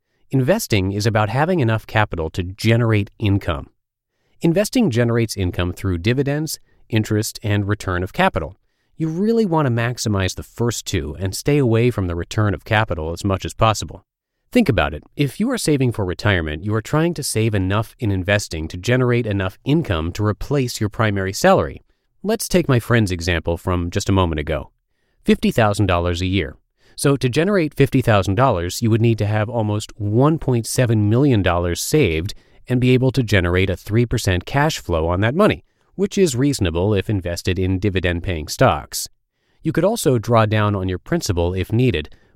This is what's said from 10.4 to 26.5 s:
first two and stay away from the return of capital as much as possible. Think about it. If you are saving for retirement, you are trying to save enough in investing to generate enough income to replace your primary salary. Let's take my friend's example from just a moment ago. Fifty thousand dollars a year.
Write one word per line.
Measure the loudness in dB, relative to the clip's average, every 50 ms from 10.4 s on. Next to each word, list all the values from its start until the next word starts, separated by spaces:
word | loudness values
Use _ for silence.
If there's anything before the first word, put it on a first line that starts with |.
first | -12 -10 _ -2 -2 -2 -2 -4 -6
two | -4 -4 -4 -4 -6 -6 -6
and | -6 -6 -6
stay | -4 0 0 2 2
away | 2 2 2 4 2 2
from | 0 0 -2
the | -4 -4
return | -6 -6 -4 -2 0 0 0 0
of | -2 -2
capital | 0 0 0 2 0 -2 -4 -4 -6
as | -6 -4 -2
much | -2 -2 -2 -4
as | -6 -2
possible. | 0 2 2 2 0 -6 -10 -12 -16 -20 _ _ _ _ _ _ _ _ _
Think | 2 2 4
about | 4 2 2 0 0 -2
it. | -8 -12 _ _
If | -2 -2 -2 -2 -4
you | -2 -2
are | -2 -2
saving | 0 0 2 2 2 0
for | 0 -2 -4
retirement, | -4 -4 -2 0 2 2 2 0 -2 -6 -6 -4
you | -4 -4
are | -4
trying | -2 -2 0 0 0 0 -2
to | -4 -6
save | -4 -2 0 0 0 0
enough | 0 0 0 0 -2 -2 -4 -6 -4
in | -2 -2
investing | -2 0 0 0 0 0 0 -4 -6 -8 -8 -8
to | -10
generate | -6 -2 0 2 2 2 2 2 0 0
enough | -2 -2 -2 -2 -4 -6 -6 -2
income | 0 0 0 0 0 -2 -2 -2 -4 -4
to | -2 -2
replace | -2 -2 -2 -4 -2 -2 -2 -2 -4 -4 -4
your | -4 -4
primary | -2 -2 -2 0 0 -2 -2 -4 -2
salary. | 2 4 4 4 4 2 -2 -6 -12 -20 _ _ _ _ _ _ _ -4
Let's | -4 -4 -4 -2 0
take | 0 0 2
my | 2 2 0
friend's | 2 2 2 2 2 0
example | -2 -2 -2 -2 -2 0 -2 -2 -4
from | -2 -2 -2 -2 0 -2 -2
just | -4 -2 0 2
a |
moment | 2 2 2 2 0 -2
ago. | -2 -4 -4 -4 -6 -10 _ _ _ _ _ _ _ _ _ _ _
Fifty | 2 2 2 2 0
thousand | 2 2 2 2 2 2 2
dollars | 2 2 0 0 -2 -2 -2
a | -2
year. | 0 0 0 -2 -4